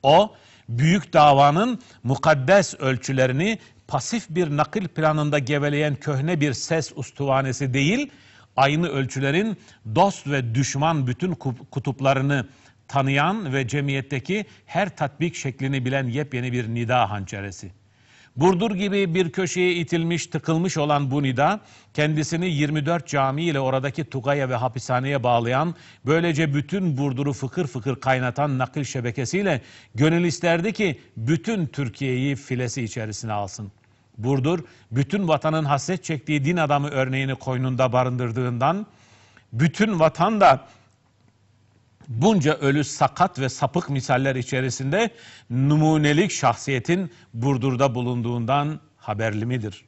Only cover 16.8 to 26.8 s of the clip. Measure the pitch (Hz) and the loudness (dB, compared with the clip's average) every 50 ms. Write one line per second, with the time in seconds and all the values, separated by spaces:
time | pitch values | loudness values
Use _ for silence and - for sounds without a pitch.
16.8 | 120 110 127 123 117 98 107 104 95 - - 101 98 101 95 - - 95 - _ | -2 0 2 2 2 0 -2 -6 -8 -8 -8 -10 -10 -10 -12 -14 -16 -18 -18 _
17.8 | _ _ _ _ _ _ _ - - _ _ 120 147 180 190 170 208 226 208 180 | _ _ _ _ _ _ _ -20 -20 _ _ 2 4 4 4 4 0 -2 -2 -2
18.8 | 202 202 190 202 196 180 160 180 185 165 - - 190 175 - 185 180 180 175 175 | -2 -2 0 0 0 0 0 0 0 0 -2 -4 -4 -2 0 0 0 0 2 0
19.8 | 165 - 170 170 165 165 170 160 - - - 160 - - 165 160 175 190 - 160 | -2 -2 -2 -2 0 0 -2 -2 -4 -4 -8 -6 -2 0 0 0 0 -2 0 -2
20.8 | 147 147 147 143 143 131 139 147 143 135 127 117 139 165 202 208 - - - - | 0 2 2 2 2 0 0 0 0 0 2 2 2 2 2 -2 -6 -18 -20 -20
21.8 | _ _ _ - 151 151 156 147 151 - 165 165 175 185 165 143 147 143 156 151 | _ _ _ 0 0 2 2 0 -2 -2 -2 -2 -2 -2 0 0 0 0 0 -2
22.8 | 143 147 143 139 135 - - 143 135 135 135 147 170 170 165 139 135 131 131 135 | 0 0 -2 -2 -4 -2 0 0 0 2 0 0 -2 0 0 0 0 0 0 0
23.8 | 131 139 - - 151 - - 135 107 135 143 143 135 127 127 117 120 127 113 123 | -2 -2 -6 -6 -8 -6 -6 -6 -2 0 0 0 0 -2 -2 -2 -2 -2 -4 -6
24.8 | - - 127 123 127 135 143 139 120 123 120 117 117 117 123 131 156 175 165 - | -4 -2 -2 0 0 0 -2 0 2 2 2 2 2 0 0 0 0 -2 -4 -8
25.8 | - - - _ _ 123 151 165 170 175 160 139 165 151 139 147 143 - 175 202 | -16 -20 -20 _ _ 0 2 2 2 0 0 0 0 0 0 -2 -2 -2 -4 -2